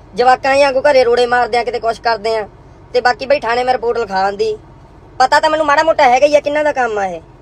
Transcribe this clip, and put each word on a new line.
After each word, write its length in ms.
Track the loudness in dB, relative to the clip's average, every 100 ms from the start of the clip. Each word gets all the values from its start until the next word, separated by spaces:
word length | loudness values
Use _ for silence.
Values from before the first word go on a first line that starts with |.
| -10
ਜਵਾਕਾਂ 420 | 0 2 2 2 2
ਜਿਹਾਂ 160 | 2
ਵਾਂਗੂ 180 | 2 2
ਘਰੇ 140 | 2
ਰੋੜੇ 220 | 2 2 2
ਮਾਰਦੇ 320 | 0 0 -2
ਆ, 60 |
ਕਿਤੇ 140 | -4 -4
ਕੁਛ 220 | -4 -4
ਕਰਦੇ 360 | -4 -4 -2 -4
ਆ। 120 | -6 -14 -20 -20 -6
ਤੇ 80 | -2
ਬਾਕੀ 260 | 0 -2 -2
ਬਾਈ 140 | -2
ਥਾਣੇ 240 | -2 -2
ਮੈਂ 100 | -2
ਰਿਪੋਰਟ 240 | -2 -2 -4
ਲਿਖਾ 280 | -4 -2 -2
ਆਂਦੀ, 320 | -2 -4 -6 -12 -20 -20 -20 -8 -2
ਪਤਾ 220 | 2 2
ਤਾਂ 100 | 2
ਮੈਨੂੰ 160 | 0 0
ਮਾੜਾ 160 | 2
ਮੋਟਾ 260 | 2 2 4
ਹੈਗਾ 180 | 4 2
ਹੀ 80 |
ਆ 60 | 2
ਕਿਹਨਾਂ 240 | 0 -2
ਦਾ 80 | -2
ਕੰਮ 260 | -2 -4 -4
ਆ 80 | -6
ਇਹ, 140 | -8 -16 -20